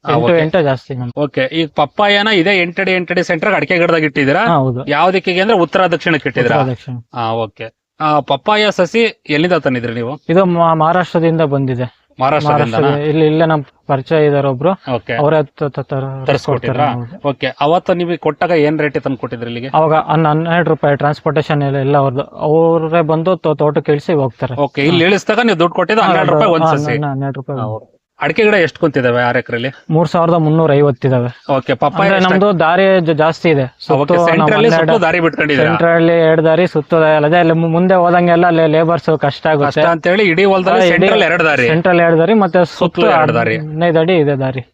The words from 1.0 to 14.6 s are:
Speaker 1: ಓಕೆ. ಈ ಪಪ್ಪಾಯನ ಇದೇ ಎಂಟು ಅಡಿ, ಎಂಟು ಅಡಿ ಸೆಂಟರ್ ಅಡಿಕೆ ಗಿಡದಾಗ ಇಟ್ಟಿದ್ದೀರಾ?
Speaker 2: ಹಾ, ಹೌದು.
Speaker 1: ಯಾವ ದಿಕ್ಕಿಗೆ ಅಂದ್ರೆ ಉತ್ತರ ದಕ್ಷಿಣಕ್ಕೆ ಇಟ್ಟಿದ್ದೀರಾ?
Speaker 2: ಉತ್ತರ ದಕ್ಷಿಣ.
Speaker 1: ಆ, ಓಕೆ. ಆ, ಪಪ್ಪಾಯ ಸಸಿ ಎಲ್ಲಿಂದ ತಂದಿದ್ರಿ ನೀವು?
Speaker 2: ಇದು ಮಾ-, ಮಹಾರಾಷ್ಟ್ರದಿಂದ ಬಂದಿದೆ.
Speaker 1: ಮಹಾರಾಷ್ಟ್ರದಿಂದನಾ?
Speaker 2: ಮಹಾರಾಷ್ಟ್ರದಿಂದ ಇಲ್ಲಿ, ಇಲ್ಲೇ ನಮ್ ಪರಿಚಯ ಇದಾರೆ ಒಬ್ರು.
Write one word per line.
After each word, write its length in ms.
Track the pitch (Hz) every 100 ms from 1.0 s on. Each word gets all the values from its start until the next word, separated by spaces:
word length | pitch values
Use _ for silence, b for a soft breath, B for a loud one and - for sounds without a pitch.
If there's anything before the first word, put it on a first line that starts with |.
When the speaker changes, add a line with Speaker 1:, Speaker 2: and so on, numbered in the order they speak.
| 123 143
Speaker 1:
ಓಕೆ. 280 | 147 -
ಈ 220 | 131 160 156
ಪಪ್ಪಾಯನ 600 | - 147 - 208 202 214
ಇದೇ 340 | 208 170 196
ಎಂಟು 200 | 175 175
ಅಡಿ, 100 | 190
ಎಂಟು 200 | 185 170
ಅಡಿ 120 | 180
ಸೆಂಟರ್ 300 | 170 170 208
ಅಡಿಕೆ 240 | 185 - 180
ಗಿಡದಾಗ 260 | 170 165
ಇಟ್ಟಿದ್ದೀರಾ? 400 | 156 151 135 165 220
Speaker 2:
ಹಾ, 80 |
ಹೌದು. 300 | 160 131 120 131
Speaker 1:
ಯಾವ 220 | 143 180
ದಿಕ್ಕಿಗೆ 300 | 185 - 180
ಅಂದ್ರೆ 180 | 202 226
ಉತ್ತರ 280 | 170 196 185
ದಕ್ಷಿಣಕ್ಕೆ 420 | 165 175 156 147
ಇಟ್ಟಿದ್ದೀರಾ? 280 | 123 120 113
Speaker 2:
ಉತ್ತರ 160 | 131
ದಕ್ಷಿಣ. 240 | 123 - 120 -
Speaker 1:
ಆ, 180 | 123 113
ಓಕೆ. 360 | 117 110 _ 113 _ _ _
ಆ, 200 | 156 151
ಪಪ್ಪಾಯ 500 | 131 139 - 214 208
ಸಸಿ 520 | - 175 226 220 - -
ಎಲ್ಲಿಂದ 240 | 147 180
ತಂದಿದ್ರಿ 420 | 165 139 127 117
ನೀವು? 280 | 117 117 143 -
Speaker 2:
ಇದು 160 | 170
ಮಾ-, 340 | 190 170 165 160
ಮಹಾರಾಷ್ಟ್ರದಿಂದ 640 | 156 180 170 175 165 160
ಬಂದಿದೆ. 600 | 156 139 135 123 123 _ _ -
Speaker 1:
ಮಹಾರಾಷ್ಟ್ರದಿಂದನಾ? 580 | 131 151 147 147 139 113
Speaker 2:
ಮಹಾರಾಷ್ಟ್ರದಿಂದ 360 | 143 143 151
ಇಲ್ಲಿ, 120 | 156 151
ಇಲ್ಲೇ 200 | 156 160
ನಮ್ 160 | 156 135 _ -
ಪರಿಚಯ 400 | 135 131 160 151
ಇದಾರೆ 220 | 143 139
ಒಬ್ರು. 220 | 127